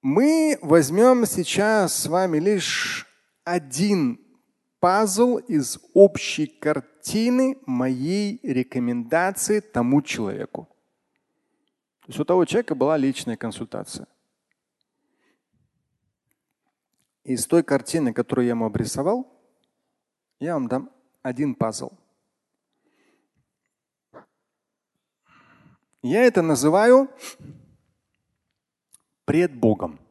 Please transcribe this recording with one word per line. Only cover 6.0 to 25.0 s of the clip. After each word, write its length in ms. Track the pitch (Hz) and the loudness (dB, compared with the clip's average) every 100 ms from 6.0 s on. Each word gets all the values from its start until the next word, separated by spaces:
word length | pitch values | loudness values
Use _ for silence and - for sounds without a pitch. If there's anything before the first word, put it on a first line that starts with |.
| 196 196 - - 151 | 6 6 -8 -4 -6
картины 1120 | _ 151 151 - _ - 214 233 247 262 269 - | _ -2 -2 -6 _ -6 -2 2 2 0 -2 -6
моей 720 | 123 127 127 143 196 208 226 | -2 -2 -2 -2 -2 -2 -6
рекомендации 1160 | 247 127 127 127 120 120 117 160 185 196 - 214 | -4 -2 -2 -4 -4 -4 -2 0 0 -4 -2 -2
тому 420 | 208 - 120 143 | -2 -2 2 2
человеку. 680 | 139 - 104 104 - - - _ _ _ _ _ _ _ _ _ _ _ _ _ - | 0 -6 -6 -6 -10 -14 -18 _ _ _ _ _ _ _ _ _ _ _ _ _ -16
То 40 | |
есть 100 | - | -8
у 40 | |
того 200 | 147 180 | 0 2
человека 320 | 170 226 240 143 | 2 0 -2 -2
была 200 | 135 160 | 0 2
личная 400 | 135 127 - 113 | 0 -4 -8 -8
консультация. 680 | 117 107 117 110 101 - - _ _ _ _ _ _ _ _ _ _ _ _ _ _ _ _ _ _ _ _ _ _ _ _ _ _ _ _ _ _ _ | -8 -10 -12 -12 -12 -16 -18 _ _ _ _ _ _ _ _ _ _ _ _ _ _ _ _ _ _ _ _ _ _ _ _ _ _ _ _ _ _ _
Из 200 | - 123 - | -8 -6 2
той 180 | 170 | 2
картины, 480 | - 139 - 165 131 | 2 -2 0 -2 -2
которую 340 | 113 117 127 123 | -2 -2 0 0
я 40 | |
ему 140 | 117 | 0
обрисовал, 640 | 113 104 110 - 151 240 262 _ _ _ _ _ _ _ _ _ _ _ | -2 -2 -6 -4 -2 -2 -6 _ _ _ _ _ _ _ _ _ _ _
я 160 | 151 | -6
вам 140 | 160 120 | -4 -4
дам 220 | 127 139 _ _ _ | -6 -6 _ _ _
один 340 | 131 123 143 120 | -10 -4 -6 -2
пазл. 340 | 113 107 - _ _ _ _ _ _ _ _ _ _ _ _ _ _ _ _ _ _ _ _ _ _ - _ _ _ _ _ _ _ _ | -6 -6 -14 _ _ _ _ _ _ _ _ _ _ _ _ _ _ _ _ _ _ _ _ _ _ -20 _ _ _ _ _ _ _ _